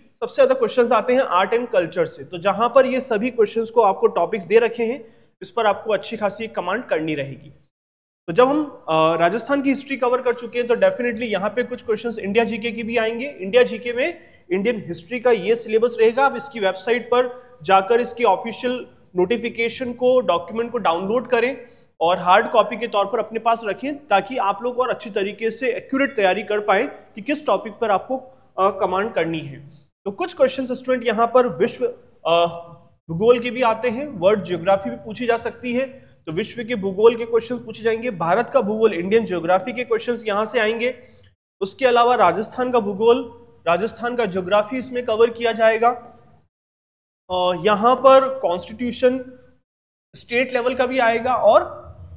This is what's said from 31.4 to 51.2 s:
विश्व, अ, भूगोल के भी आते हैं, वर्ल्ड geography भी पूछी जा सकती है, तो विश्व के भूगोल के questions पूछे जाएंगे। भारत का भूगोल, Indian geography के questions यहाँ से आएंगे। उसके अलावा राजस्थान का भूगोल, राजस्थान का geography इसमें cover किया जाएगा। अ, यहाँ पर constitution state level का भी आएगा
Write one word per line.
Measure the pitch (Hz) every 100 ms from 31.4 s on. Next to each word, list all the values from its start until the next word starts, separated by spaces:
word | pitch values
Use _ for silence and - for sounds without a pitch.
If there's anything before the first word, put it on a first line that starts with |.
| 247
विश्व, | 156 226 - 233 - _ _ 160
अ, | 170 170 165 - - _ _ -
भूगोल | 165 220 247
के | 233
भी | 233
आते | 240 220 247
हैं, | 220 294
वर्ल्ड | 220 175 220
geography | 170 175 170 196 240
भी | 233
पूछी | 226 208 240
जा | 226
सकती | 226 - 247
है, | 240 262 - - _ -
तो |
विश्व | 160 220 233
के | 226
भूगोल | 240 196 185 226 233
के |
questions | 233 233 226 247
पूछे | 233 214
जाएंगे। | 220 226 247
भारत | 185 165 196 240
का | 269
भूगोल, | 208 220 220
Indian | 170 175 226
geography | 202 180 165 185 214
के | 233
questions | 247 226 233 233 214
यहाँ | 202
से | 214 247
आएंगे। | 214 226 240 247 - _ _ _ _ _
उसके | 196 - 262
अलावा | 240 240
राजस्थान | 247 175 170 220 - 254
का | 240
भूगोल, | 202 190 226 247 262 - - _ -
राजस्थान | 175 214 - 240 247
का | 220
geography | 185 180 208 214 262
इसमें | - 247
cover | 240 220 233
किया | 226 233
जाएगा। | 220 226 220 233 247 - - _ _ _ _ _ _ _ _ _ _ _
अ, | 185 180 180
यहाँ | 180 208 233 254
पर | 262 269 262 -
constitution | 180 175 - 214 247 - 254 262 254 - _ _ _ _ _ _ _ -
state | - 240 254
level | 254 247
का | 262 254
भी | 262
आएगा | 233 233